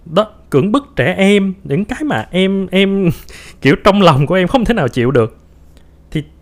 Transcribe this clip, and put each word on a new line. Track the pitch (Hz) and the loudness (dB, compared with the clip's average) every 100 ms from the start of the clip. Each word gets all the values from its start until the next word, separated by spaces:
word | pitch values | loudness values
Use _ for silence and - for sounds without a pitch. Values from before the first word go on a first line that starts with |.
| - | -6
đó, | 160 214 - - | -4 -4 -6 -4
cưỡng | 143 185 | -2 0
bức | 254 277 - | -2 -4 -4
trẻ | 123 185 | -2 0
em, | 196 202 196 185 | 2 2 0 -6
những | 143 143 | -6 -4
cái | 208 254 | -4 -6
mà | 302 131 110 | -6 -6 -4
em, | 175 190 196 185 | -2 -2 -2 -4
em | 185 196 196 185 - - | -2 0 0 -2 -4 -8
<laughs> | - - - | -20 -20 -4
kiểu | 135 165 | 0 2
trong | - 202 | 2 4
lòng | 180 135 143 | 4 4 2
của | |
em | 185 180 | 0 0
không | 269 | 0
thể | 226 | -2
nào | 226 131 | -2 -2
chịu | 123 120 | -2 0
được. | 135 110 - - - - - - - - | 2 0 -4 -20 -20 -20 -20 -20 -20 -10
Thì | 156 151 - | -10 -10 -14